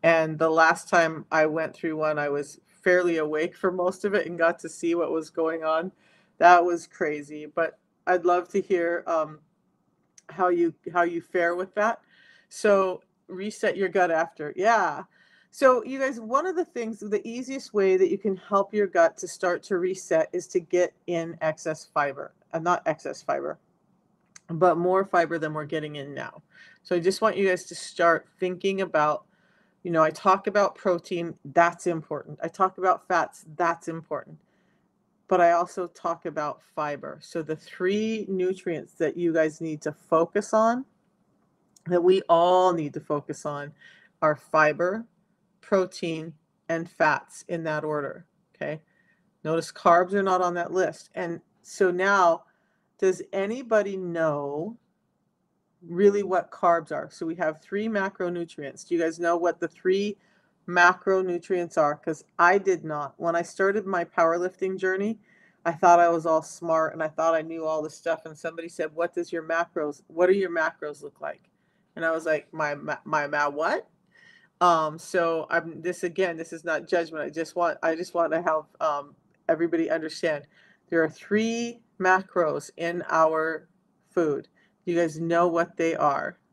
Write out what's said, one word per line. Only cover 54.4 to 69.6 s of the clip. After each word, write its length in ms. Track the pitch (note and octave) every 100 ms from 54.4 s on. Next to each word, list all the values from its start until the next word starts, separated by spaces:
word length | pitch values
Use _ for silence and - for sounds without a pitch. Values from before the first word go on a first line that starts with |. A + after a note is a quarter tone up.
| C#3+ D3 F#3+ A#3+ _ _ _ _ _ _ _ _ _ _ E3+
really 380 | F3 G3+ G3+
what 280 | F#3+ F3+ -
carbs 420 | - F3+ E3+ D#3+
are? 160 | D3 D3+
So 140 | - E3
we 100 | E3
have 260 | D#3+ D#3
three 280 | _ G3 A3
macronutrients. 960 | G#3+ G3 G3+ F3+ F3 E3+ - C#3+ - -
Do 80 | F3
you 60 |
guys 180 | E3 E3
know 160 | E3+ E3+
what 240 | F3 E3
the 80 | E3
three 500 | _ F#3 G3 G#3 G3+ _ _ _ _ -
macronutrients 1080 | F3+ F3 F3+ - F#3+ F#3 F3 - F#3 E3+ E3+
are? 200 | D3 D3+
'Cause 260 | - D#3 - -
I 180 | F3 G3
did 280 | F#3+ F3 D#3
not. 280 | D3 C#3 _
When 180 | E3 E3+
I 60 |
started 440 | E3+ - F#3+ G3+ F#3+
my 200 | F#3 E3+
powerlifting 720 | - E3 E3+ F3+ F3+ F#3+ F#3+
journey, 420 | F#3 F#3 G3+ A3+ _ _ _ _ E3+
I 80 |
thought 260 | D#3+ F3+ F3
I 100 | E3+
was 160 | E3+ E3
all 160 | D#3+
smart 520 | D#3 - E3+ D#3+ D#3+
and 100 | D#3+
I 60 | D#3
thought 260 | D#3 E3 E3
I 60 |
knew 240 | D#3+ E3 D#3
all 160 | D#3
this 140 | D#3 -
stuff. 300 | E3 D#3+ D#3+
And 120 | D#3
somebody 320 | E3 E3 E3
said, 260 | - D3+ D3+
"What 180 | F3
does 200 | - E3+
your 100 | E3+
macros, 580 | D#3+ E3